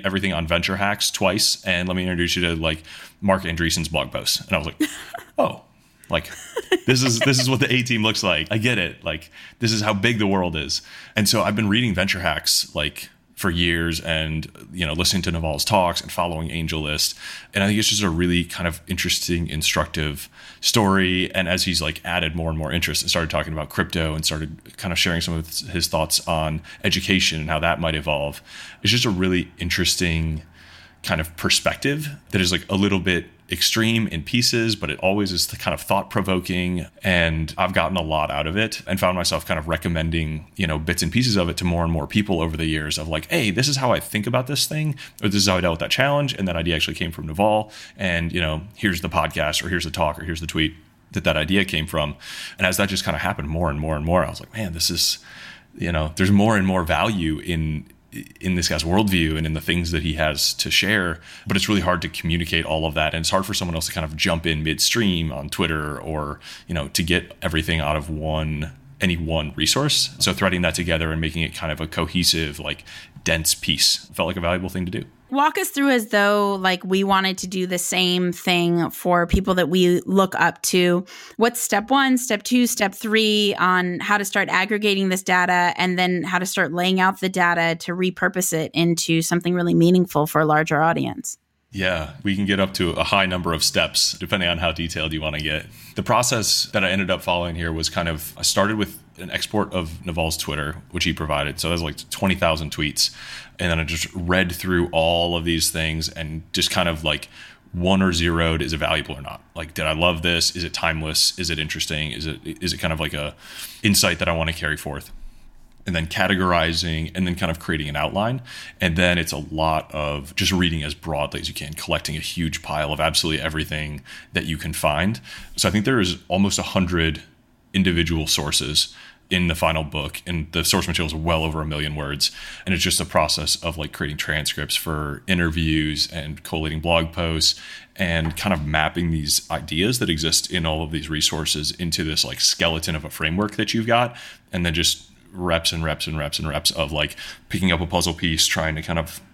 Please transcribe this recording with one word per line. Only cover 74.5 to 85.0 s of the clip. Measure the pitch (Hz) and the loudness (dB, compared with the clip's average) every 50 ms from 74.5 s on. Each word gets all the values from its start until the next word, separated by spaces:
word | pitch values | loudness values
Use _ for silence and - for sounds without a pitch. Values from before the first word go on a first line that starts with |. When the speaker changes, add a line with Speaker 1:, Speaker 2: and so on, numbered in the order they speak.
| 90 90 92 92 | 0 0 -2 -4
Speaker 1:
thing | - 95 90 | -4 -4 -4
to | 85 | -4
do. | 95 - - - - _ _ - | -4 -6 -8 -10 -12 _ _ -4
Speaker 2:
Walk | 254 277 285 311 - 403 | 0 2 2 2 2 0
us | 381 370 | -4 -2
through | - 285 277 277 | 0 2 4 4
as | 262 247 214 - | 4 4 2 2
though, | 220 208 202 202 208 208 202 202 202 190 | 2 4 4 4 4 4 2 2 0 0
like, | 185 190 185 - - | 2 2 0 0 0
we | 185 190 190 196 | 0 0 2 4
wanted | 196 196 190 190 190 185 185 | 4 4 4 2 2 -2 -4
to | - 185 | -6 -6
do | 180 185 185 | -4 -2 -2
the | 180 185 175 | -2 -2 -4
same | - - - 180 185 180 180 180 180 180 | -2 -2 0 2 2 4 4 2 2 0
thing | 175 - - 185 180 175 170 170 170 170 165 - | -2 -2 0 2 2 4 4 4 4 2 2 0
for | - - - 185 180 175 170 | -2 -4 0 2 2 2 4
people | 170 - 196 190 190 185 | 4 2 2 2 2 2
that | 180 175 143 | 2 2 4
we | 175 185 180 175 180 180 | 4 6 6 6 4 4
look | - - 185 196 190 185 - | 2 2 4 4 4 4 2
up | - 170 170 170 - | 2 2 2 2 0
to. | - - - 185 180 175 175 175 185 - - - - - - - | -2 2 4 4 6 6 4 2 0 -4 -10 -18 -18 -12 -2 0
What's | 214 240 240 - | 2 2 2 0
step | - - 226 202 208 220 | -2 0 0 0 0 2
one, | 262 277 269 269 262 247 | 2 4 4 4 4 2
step | 247 - 220 202 - | 2 0 -2 -2 0
two, | - 247 247 247 233 | 2 2 4 4 2
step | - - 214 196 - | 2 0 0 -2 -2
three | - - 220 208 220 220 214 208 208 208 196 202 | -4 -4 0 2 4 4 4 4 4 4 2 2
on | - - 185 185 180 180 180 180 170 | 2 2 4 4 4 2 0 -2 -2
how | - 190 208 208 | 0 2 2 2
to | 202 | 2
start | 190 - 208 190 - | 0 0 0 0 2
aggregating | - 180 190 202 214 208 208 208 196 196 | 2 0 2 2 0 0 2 2 2 2